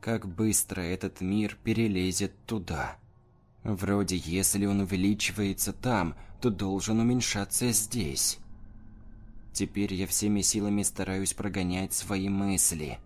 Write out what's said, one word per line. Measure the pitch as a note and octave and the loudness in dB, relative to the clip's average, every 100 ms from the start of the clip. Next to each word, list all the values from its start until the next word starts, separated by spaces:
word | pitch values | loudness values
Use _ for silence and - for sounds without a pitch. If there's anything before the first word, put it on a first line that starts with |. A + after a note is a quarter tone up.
как | - A2+ G2+ | -2 -4 -4
быстро | E2+ A2 G2+ - F#2+ | 0 2 4 0 -4
этот | F2 F#2 F#2+ - | -2 -2 -4 -4
мир | F#2 G#2 G#2 - | 0 2 0 -2
перелезет | - A2+ A2+ F#2 F#2 F2 G2 - - | -2 2 2 2 0 0 -2 -6 -6
туда. | A2 E2+ D#2+ - - - - - - - - | -4 -4 -4 -4 -8 -20 -20 -20 -20 -20 -10
Вроде, | - G2 F#2+ G2+ F#2+ F#2 | -4 -2 2 2 2 0
если | D#2+ F2+ F#2+ G2+ G2+ | 0 0 2 2 2
он | G2+ | 2
увеличивается | F#2+ G2 G2+ G#2 - - G2+ F#2 - | 2 2 2 2 0 0 -2 0 -4
там, | F#2 B2+ A2+ E2+ D2 - - | -2 0 2 0 -4 -12 -2
то | B2 | 0
должен | F#2+ G2 G2 F2+ A2 | 0 0 0 2 4
уменьшаться | A#2 B2 A#2 G#2+ G2 - B2 | 4 4 2 -2 -2 0 2
здесь. | A2+ - A#2+ G2 C2+ - - - - - - - - - - - - - | 2 0 -2 -2 0 0 -2 -10 -14 -16 -16 -18 -18 -18 -18 -16 -16 -10
Теперь | - F#2+ - G2+ | -2 -2 2 0
я | F#2+ F#2+ | 0 0
всеми | - G#2 G#2 | 2 4 4
силами | F#2+ G#2+ G#2 G2+ | 4 2 2 2
стараюсь | G2 - F#2+ F#2+ F#2+ | 0 -2 -2 0 -2
прогонять | - G2+ G2 F2+ F2+ F#2 | -2 -2 0 0 0 -2
свои | - - G2 F#2+ | -4 -2 -2 0
мысли. | G2 G2 F#2+ - E2 D2+ - | 0 2 4 2 2 -6 -8